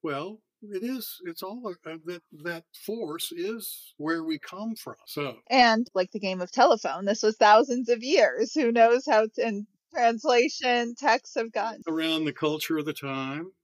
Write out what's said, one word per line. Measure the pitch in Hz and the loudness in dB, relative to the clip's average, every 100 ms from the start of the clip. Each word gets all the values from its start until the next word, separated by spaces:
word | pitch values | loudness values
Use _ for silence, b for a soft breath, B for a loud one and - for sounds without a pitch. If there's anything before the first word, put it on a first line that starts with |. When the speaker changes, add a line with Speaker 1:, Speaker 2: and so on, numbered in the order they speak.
Speaker 1:
Well, | 160 139 175 220 _ _ | -8 -6 -8 -14 _ _
it | 208 190 | -12 -8
is, | 240 262 220 - | -6 -8 -10 -12
it's | 180 165 | -14 -12
all, | 190 240 226 | -12 -10 -10
uh, | 175 160 165 | -12 -12 -12
that, | 160 175 - 151 | -12 -14 -16 -14
that | 165 165 - - | -10 -10 -12 -14
force | - 226 175 165 - | -10 -8 -6 -8 -8
is | 170 190 226 190 - - - | -6 -6 -6 -10 -14 -18 -8
where | 151 165 | -4 -4
we | 160 151 | -4 -8
come | - 185 226 | -10 -10 -8
from. | 220 - - - | -10 -12 -18 -12
So. | 151 143 117 - | -8 -6 -8 0
Speaker 2:
And | 262 240 220 240 | 4 6 4 0
like | 190 185 | -2 -4
the | 208 | -4
game | 196 185 | -6 -4
of | 180 | -2
telephone, | - 330 233 165 160 | 4 6 6 0 -4
this | 196 220 | -2 0
was | 214 220 | 0 4
thousands | 214 214 262 247 233 | 8 8 6 0 0
of | 240 | -2
years. | 247 320 196 127 220 | 2 4 4 2 -2
Who | 311 240 | 0 2
knows | 233 226 247 294 | 6 6 6 4
how | 220 220 | 2 2
to, | - 226 | 0 -2
and | 208 214 _ _ | -4 -8 _ _
translation, | - 233 233 302 240 262 - 254 240 240 240 | 0 2 2 2 4 2 0 0 0 -2 -2
texts | 285 247 - 277 | 2 2 0 -6
have | 226 | -6
gotten | 220 220 - - | -4 -6 -6 -6
Speaker 1:
Around | 160 160 160 | -4 -2 -2
the | 151 | -4
culture | 143 156 151 - 160 | -2 -2 -2 -4 -4
of | 151 | -4
the | |
time | 147 139 135 135 147 180 _ | -6 -8 -6 -6 -8 -12 _